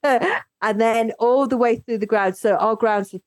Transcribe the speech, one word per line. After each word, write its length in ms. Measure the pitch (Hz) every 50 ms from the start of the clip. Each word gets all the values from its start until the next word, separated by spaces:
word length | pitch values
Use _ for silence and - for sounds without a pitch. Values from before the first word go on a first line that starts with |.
| -
<laughs> 380 | 285 269 233 247 359 - - - _ _ - -
and 180 | 214 214 202
then 300 | 226 226 226 233 226 226 - -
all 260 | 226 240 247 269 277 233
the 100 | 262 240
way 180 | 247 240 233 240
through 220 | - - 233 220
the 80 | 202 208
grounds. 320 | 220 208 196 190 190 -
So 160 | - 220 196
our 200 | - - 214 226
grounds 380 | 214 - 220 208 208 202 202 -
were 60 | 185 _